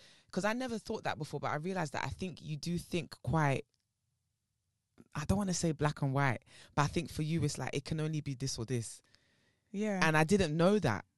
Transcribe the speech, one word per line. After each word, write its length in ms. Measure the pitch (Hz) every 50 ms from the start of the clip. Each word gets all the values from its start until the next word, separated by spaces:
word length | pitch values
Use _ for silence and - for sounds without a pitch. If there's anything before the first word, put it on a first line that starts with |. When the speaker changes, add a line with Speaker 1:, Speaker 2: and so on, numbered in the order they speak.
| - - - - _ _
Speaker 1:
'cause 140 | - 185 180
I 80 | 208 220
never 240 | 247 262 247 233
thought 260 | 214 - - 220 - -
that 120 | 151 98
before, 220 | 113 151 - - 139
but 120 | 139 117
I 40 | 120
realized 380 | 151 156 185 190 185 160 147 -
that 120 | - -
I 40 | -
think 340 | - - 190 185 147 - -
you 140 | 147 156
do 200 | 143 - 170 175
think 380 | 165 - - - 175 147 - - - -
quite, 420 | 127 131 160 151 143 135 - - _ _ _ _ _ _ _ _ _ _ _ _ _ _ _ _ _ _ _ _ _ _ _ _ _ _ - - _ -
I 100 | 151 151
don't 140 | - 190 196
wanna 140 | 208 190 175
say 160 | - - 170
black 320 | 151 - 151 151 151 - 147
and 100 | 139 131
white, 300 | 139 143 135 107 - - - - - - - _
but 80 | - 143
I 40 |
think 240 | - - 175 165 -
for 120 | - - 156
you, 200 | 151 165 165 147
it's 140 | 147 -
like, 160 | - 131 - -
it 120 | 143 -
can 140 | - 160 156
only 220 | 156 156 160 151
be 140 | 147 143 135
this 240 | 120 135 135 - -
or 60 | 113
this. 360 | 104 131 120 110 - - - _ _ _ _ _ _ _ _ _ _ _ _ _ _
Speaker 2:
Yeah. 280 | - 196 214 214 202 185 165
Speaker 1:
And 120 | 160 156
I 80 | 156 156
didn't 320 | 156 202 196 190 151 151
know 220 | 165 170 190 208 214
that. 260 | 165 131 104 90 - _ _